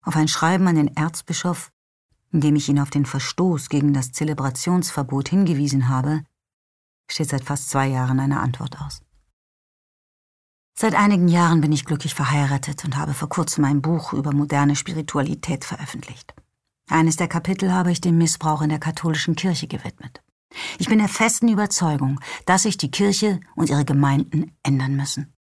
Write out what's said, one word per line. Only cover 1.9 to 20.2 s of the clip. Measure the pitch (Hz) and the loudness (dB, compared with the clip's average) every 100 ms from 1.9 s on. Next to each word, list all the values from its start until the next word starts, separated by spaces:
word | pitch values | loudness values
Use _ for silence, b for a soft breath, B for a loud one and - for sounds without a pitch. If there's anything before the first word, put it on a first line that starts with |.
| _ _ _ _ | _ _ _ _
in | 160 | 0
dem | 147 | 4
ich | 147 143 | 2 2
ihn | 143 | 0
auf | 139 | 2
den | 147 135 | 0 -2
Verstoß | 139 127 - 180 160 - | -2 -6 0 0 0 -2
gegen | 147 147 | 0 2
das | 139 127 | 2 -2
Zelebrationsverbot | - 151 147 135 127 - 180 170 - 135 135 139 | -4 -4 -2 -4 -4 0 0 0 -4 -2 -2 0
hingewiesen | 185 190 147 143 135 123 | 2 2 2 0 2 2
habe, | 131 131 156 151 _ _ _ _ _ _ _ _ | 0 0 -2 -6 _ _ _ _ _ _ _ _
steht | - 151 | -6 -4
seit | 139 | -4
fast | 131 143 - | -4 -6 -2
zwei | 139 135 | -2 0
Jahren | 131 127 131 | 0 0 0
eine | 139 139 | 0 0
Antwort | 127 123 - - | -2 -4 -8 -10
aus. | 143 - _ _ _ _ _ _ _ _ _ _ _ _ _ _ _ _ _ - | -12 -14 _ _ _ _ _ _ _ _ _ _ _ _ _ _ _ _ _ -2
Seit | 226 | 0
einigen | 190 208 202 175 | 4 4 6 4
Jahren | 170 170 165 | 6 6 4
bin | 147 | 4
ich | 151 - | 0 -2
glücklich | 147 147 | -4 -4
verheiratet | - 131 143 139 139 143 143 | -4 -2 0 0 0 -4 -6
und | 165 135 | -6 -4
habe | 151 | -4
vor | 139 151 | -4 -4
kurzem | - 160 - | -4 -2 0
ein | 143 143 | 2 2
Buch | 147 170 160 | 2 -2 -2
über | 147 147 | -4 0
moderne | 143 147 143 143 143 | 0 2 2 2 2
Spiritualität | - 160 156 151 139 143 - 131 | -2 -8 -4 -2 -2 -4 -6 -6
veröffentlicht. | - - 139 - - - - - _ _ _ _ _ | -6 -10 -10 -12 -14 -18 -20 -20 _ _ _ _ _
Eines | 160 165 160 | 2 4 2
der | 170 | -2
Kapitel | 170 165 190 190 | -2 -2 -2 0
habe | 185 180 | 2 2
ich | 170 | 0
dem | 175 165 | 2 4
Missbrauch | 165 - 156 151 | 2 0 -2 0
in | 151 | 0
der | 151 | -2
katholischen | 156 160 165 151 - | -4 -4 -2 -2 -2
Kirche | 156 190 160 131 | -2 -2 -2 -4
gewidmet. | - - - - - | -10 -10 -14 -18 -20